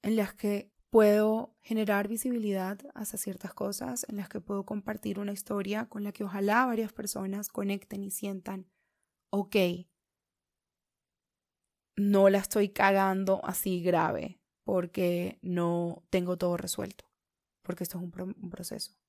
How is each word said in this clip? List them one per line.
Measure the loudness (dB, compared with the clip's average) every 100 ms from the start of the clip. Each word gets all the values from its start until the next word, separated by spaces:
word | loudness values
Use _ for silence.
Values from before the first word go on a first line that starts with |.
en | 0 0
las | 0
que | -2 -2 -2 -4 _ _
puedo | 8 8 8 4 2 -2 _
generar | -4 -2 2 0 0
visibilidad | -4 -2 -2 0 -2 -2 -6 -12
hacia | -12 -10 -6
ciertas | -8 -8 -10
cosas, | -6 -6 -4 -6 -8 -6
en | -8
las | -6
que | -10
puedo | -6 -6 -4
compartir | -6 -6 -6 -6 -4
una | -4
historia | -6 -4 -4 -2 -4 -6
con | -6
la | -8
que | -6 -6
ojalá | -2 2 4 4
varias | 0 -2
personas | -6 -6 -4 -4 -6 -6
conecten | -4 -2 -2 -6 -10
y | -8
sientan, | -6 -6 -6 -8 -10 -12 _ _ _ _ _ _
ok, | -2 2 2 2 0 -10 _ _ _ _ _ _ _ _ _ _ _ _ _ _ _ _ _ _ _ _ -2
no | 4 8 8
la | 6
estoy | 2 0 0
cagando | 4 4 4 4 2 2 0 0
así | -4 -2 0
grave, | 2 2 2 -2 -6 -14 _ _ -2
porque | -2 -2 0 0 0 -2 -6
no | -4 0 2 0 -2 -6 _
tengo | -2 0 0
todo | 0 -2
resuelto, | -4 -6 -6 -10 -20 _ _ _ _ _
porque | -10 -6 -6
esto | -6
es |
un | -8
pro-, | -8 -10
un | -10 -12
proceso. | -10 -10 -8 -10 _